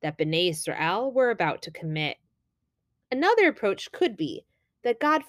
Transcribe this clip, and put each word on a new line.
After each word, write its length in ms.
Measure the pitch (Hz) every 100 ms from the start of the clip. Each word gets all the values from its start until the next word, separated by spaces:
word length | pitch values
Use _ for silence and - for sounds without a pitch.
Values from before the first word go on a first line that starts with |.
that 180 | 185 170
Bnei 320 | 156 160 180
Israel 640 | 156 - - 160 196 262
were 180 | 254 247
about 320 | 226 160 -
to 80 | -
commit. 460 | 160 160 156 151 - _ _ _ _ _ _ _ _ _
Another 380 | 254 349 453 359
approach 440 | - 208 - -
could 240 | - 294 202
be 280 | 156 95 _ _ _ _
that 160 | 247 226
God 220 | 294 311